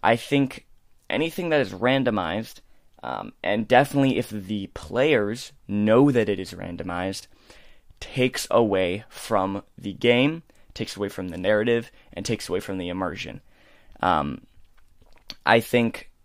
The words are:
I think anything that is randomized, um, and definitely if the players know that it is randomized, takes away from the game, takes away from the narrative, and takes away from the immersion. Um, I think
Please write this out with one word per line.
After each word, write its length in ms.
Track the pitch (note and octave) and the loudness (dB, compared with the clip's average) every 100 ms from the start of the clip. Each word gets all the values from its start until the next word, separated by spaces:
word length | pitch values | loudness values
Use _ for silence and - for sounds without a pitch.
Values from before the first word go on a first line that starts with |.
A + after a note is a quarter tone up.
I 140 | - A#2 | 4 2
think 500 | - C#3+ C3+ - _ - _ _ _ | 2 2 2 -2 _ -20 _ _ _
anything 380 | A2 D#3+ - F3 | -4 -2 -4 0
that 120 | D3+ | 0
is 120 | A2+ | 0
randomized, 880 | F#2+ A#2+ C3+ A#2+ A2 E2+ F#2+ A2+ - - - _ _ | -2 0 2 2 0 -2 -4 -6 -14 -20 -20 _ _
um, 300 | B1 A#1+ G1+ - | -10 -8 -10 -6
and 240 | - G#2 G#2+ | -2 -2 4
definitely 500 | B2 C#3 C#3 C3+ G#2+ | 6 6 2 2 0
if 120 | A#2+ | -4
the 340 | G#2+ F#2+ G#2 G2 | -8 -6 -8 -8
players 800 | - - A2+ D3 C3+ G2+ A#2+ - - - | -12 -8 -2 2 2 0 -4 -10 -18 -6
know 420 | G2+ G#2 A2+ C#3+ | 0 4 6 6
that 180 | B2 G#2 | 4 2
it 120 | G2 | -2
is 160 | F#2 F2 | -6 -10
randomized, 720 | F#2 F2 F2+ F2 F#2 G2 - - _ - - - _ - | -10 -8 -8 -4 -4 -6 -14 -20 _ -20 -20 -20 _ -20
takes 480 | - - B2+ - - | -10 -2 -2 -2 0
away 540 | A2+ A#2 G2 F2+ F#2+ A2+ | 2 4 2 0 -2 -10
from 520 | - - A2 F#2+ G2 - - | -16 -2 0 0 -4 -10 -12
the 160 | G2+ | -10
game, 480 | F#2 A#2+ A#2+ C#3 E3 _ _ - - | -2 2 4 2 -2 _ _ -20 -10
takes 200 | A2 - | -10 -6
away 140 | G2+ | -6
from 200 | - F#2 | -6 -10
the 80 | F2 | -4
narrative, 540 | F2+ G#2+ A#2 A#2 A#2 - _ | 2 2 4 0 -2 -16 _
and 120 | - G2+ | -12 -4
takes 220 | A2 - | -4 -2
away 120 | F#2 | -4
from 180 | - F#2+ | -4 -6
the 100 | F2+ | -6
immersion. 540 | F2+ F#2 D#2 - A1 - _ _ - - - | -4 -4 -6 -10 -12 -18 _ _ -20 -20 -2
Um, 440 | F2+ E2 C#2+ C2+ - - - - - _ - - _ - - | 2 2 0 -6 -14 -20 -20 -20 -20 _ -20 -20 _ -4 4
I 140 | A2+ | 4
think 520 | A2 A#2+ A#2 - - _ | 4 2 2 -2 -16 _